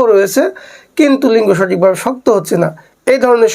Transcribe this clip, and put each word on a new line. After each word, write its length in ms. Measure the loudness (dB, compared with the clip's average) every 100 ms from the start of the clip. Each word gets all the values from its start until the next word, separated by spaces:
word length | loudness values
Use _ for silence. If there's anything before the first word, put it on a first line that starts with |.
| 2
রয়েছে 300 | 2 2 -2 -4 -6 -20 -20 _ -2
কিন্তু 300 | 0 2 0 0
লিঙ্গ 140 | 0 0
সঠিকভাবে 380 | -2 0 0 0 -6
শক্ত 200 | -4 -2 -2
হচ্ছে 200 | -2 -2
না। 60 | -2 -6 _ _ -2
এই 80 | 0
ধরনের 280 | 2 2 2